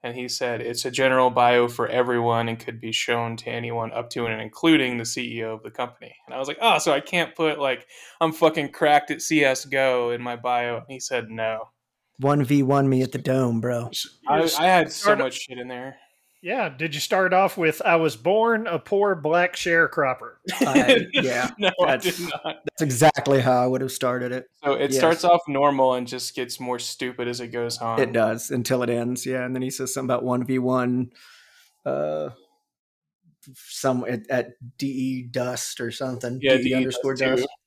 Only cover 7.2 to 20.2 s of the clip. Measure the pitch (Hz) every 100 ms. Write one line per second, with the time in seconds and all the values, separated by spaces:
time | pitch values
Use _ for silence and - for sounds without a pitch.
7.2 | 165 - 160 151 139 127 - - - -
8.2 | 160 160 165 156 143 - 156 147 - 135
9.2 | - 156 143 131 139 135 135 127 120 120
10.2 | 120 120 120 123 120 117 - 135 - 127
11.2 | 113 113 113 110 110 _ _ _ _ _
12.2 | 135 147 131 143 135 139 139 131 127 131
13.2 | 131 131 127 117 117 120 117 - - _
14.2 | - 151 165 156 175 185 160 - 202 208
15.2 | 135 - - 127 123 123 131 139 _ _
16.2 | _ _ 175 247 190 131 160 147 - 190
17.2 | 185 185 196 - 160 151 214 170 160 113
18.2 | 135 208 226 226 226 165 - 196 202 185
19.2 | 147 170 175 - 180 170 160 - 139 127